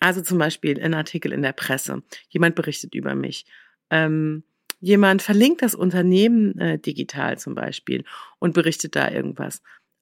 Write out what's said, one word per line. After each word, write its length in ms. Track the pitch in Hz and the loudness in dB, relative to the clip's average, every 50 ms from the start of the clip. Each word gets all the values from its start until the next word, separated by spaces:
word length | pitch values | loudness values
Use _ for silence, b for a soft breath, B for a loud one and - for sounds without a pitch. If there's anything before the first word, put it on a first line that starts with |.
Also 200 | - 185 180 190 | 0 0 0 0
zum 160 | 170 - 180 175 | -2 -2 0 0
Beispiel 400 | 151 160 156 - - 151 139 139 | 0 0 -2 -2 -2 -4 -2 -2
ein 160 | 156 165 160 | -2 -2 -2
Artikel 380 | 156 156 - - 165 - 147 | -2 -4 -6 -6 -6 -6 -4
in 100 | - 139 | -4 -2
der 120 | 143 131 - | -2 -4 -4
Presse. 500 | - - - 131 135 - - 135 131 - B B B B B | -4 -6 -4 -4 -4 -4 -6 -8 -10 -12 B B B B B
Jemand 280 | - 160 165 170 165 | 0 2 2 2 2
berichtet 380 | 170 160 151 143 - - - - | 0 -2 -4 -6 -8 -10 -10 -8
über 220 | - - - 135 | -8 -6 -4 -4
mich. 300 | 135 135 139 139 - - b b b b b b b b - | -4 -6 -6 -8 -12 -16 b b b b b b b b -4
Ähm, 540 | 165 160 160 156 156 156 156 156 151 156 - _ _ _ _ - - _ | -2 0 0 0 0 0 -2 -2 -4 -6 -10 _ _ _ _ -18 -16 _
jemand 400 | 185 180 202 202 202 190 190 196 | 2 4 6 6 8 6 6 4
verlinkt 400 | - - 208 208 233 277 339 339 | 2 2 4 6 6 6 4 4
das 120 | 262 226 - | 0 0 0
Unternehmen, 840 | - 180 185 175 185 175 185 185 190 208 233 240 226 214 196 190 - | 0 0 0 2 2 4 4 6 6 6 6 4 4 2 2 0 0
äh, 180 | 175 165 156 151 | -2 -2 -2 -2
digital 600 | - 156 143 139 135 - - 143 131 123 - - | -4 -6 -6 -6 -8 -8 -6 -6 -4 -4 -4 -6
zum 160 | - - - | -8 -10 -10
Beispiel 480 | - - - - - - - - - - B B B B B B B | -8 -8 -8 -8 -10 -8 -6 -6 -6 -6 B B B B B B B
und 160 | - 180 156 | -4 -2 0
berichtet 420 | 175 165 165 156 - - - - 147 | 0 0 0 -2 -4 -6 -6 -2 -2
da 120 | 135 - | -2 -2
irgendwas. 520 | - 135 135 - - 143 143 - - - _ b b b b b _ _ | -2 -4 -4 -6 -6 -8 -10 -10 -12 -14 _ b b b b b _ _